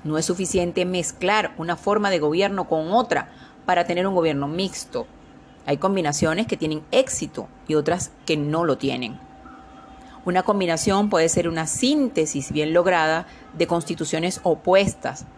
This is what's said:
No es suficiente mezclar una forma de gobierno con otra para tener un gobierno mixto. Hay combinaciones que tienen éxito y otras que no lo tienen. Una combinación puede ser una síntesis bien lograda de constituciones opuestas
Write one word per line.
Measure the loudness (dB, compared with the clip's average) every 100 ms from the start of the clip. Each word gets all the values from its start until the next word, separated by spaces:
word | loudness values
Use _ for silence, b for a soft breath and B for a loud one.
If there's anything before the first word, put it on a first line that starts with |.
No | -2 -2
es |
suficiente | -2 -2 0 0 0 -2 -2
mezclar | -2 -4 -4 0 2 0 -6
una | -6 -4
forma | 0 0 2
de | 2
gobierno | 2 2 0 0 -2
con | -2 2
otra | 0 2 -2 -4 B B B 0
para | 0
tener | 0 0 0
un |
gobierno | 2 2 0 -2
mixto. | -4 -4 -6 -8 -8 -10 -16 -20 -20 -20 -14 -4
Hay | -2
combinaciones | 0 0 -2 0 0 0 -2
que | -4
tienen | -4 -6 0
éxito | 2 2 -4 -8 -10 -14 -16 -2
y |
otras | 0 0 -2 -4 -12
que | -2 -2
no | 0 0
lo | 0 0
tienen. | -2 -4 -6 -10 -18 -20 -20 -20 -20 -20 -20 -20 B B
Una | 0 0
combinación | 2 2 2 2 2 2 4
puede | 4 4
ser | 2 0
una | -2 -4
síntesis | 0 2 4 2 0 0 -2 -4
bien | -2 2
lograda | 4 4 2 2 0 -4 B B -2
de | 0
constituciones | 0 -2 -6 -4 -2 -2 -2
opuestas | -2 0 4 4 4 -2 -8 -8 -16